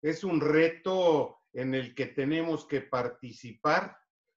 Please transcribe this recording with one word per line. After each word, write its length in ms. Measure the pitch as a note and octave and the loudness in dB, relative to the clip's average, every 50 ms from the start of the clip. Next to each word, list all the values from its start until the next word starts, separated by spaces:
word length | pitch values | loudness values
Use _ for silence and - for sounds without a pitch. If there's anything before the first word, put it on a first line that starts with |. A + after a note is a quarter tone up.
Es 240 | - D3+ D#3+ - - | -2 -2 -4 -2 -2
un 160 | F#3+ E3+ D#3 | 0 0 2
reto 960 | D3 D3+ D3+ D#3 E3 E3 E3 - _ F#3+ F#3+ F#3 F3+ E3+ D#3+ C#3+ B2+ - - _ _ _ _ | 2 4 4 6 4 4 2 -2 _ -2 0 2 4 4 4 4 2 0 -6 _ _ _ _
en 220 | B2+ B2+ C3 C3 | -6 -4 -2 -2
el 200 | C3+ B2+ A#2+ - | -2 -4 -6 -6
que 120 | - C3 | -6 -6
tenemos 600 | B2 - - C3+ C#3 D#3 E3 E3 E3 D#3+ D3 - | -6 -4 -4 -2 0 0 -2 -2 -2 -4 -4 -4
que 140 | - D3 C3+ | -4 -6 -6
participar 1160 | C3+ - - B2+ B2 A#2+ - - - B2 - - - A#2+ G#2+ - _ - - F3+ - G#2+ - - _ _ _ _ _ _ _ | -4 -4 -4 -4 -4 -4 -8 -10 -16 -18 -18 -16 -18 -18 -18 -4 _ 0 2 2 0 -4 -14 -20 _ _ _ _ _ _ _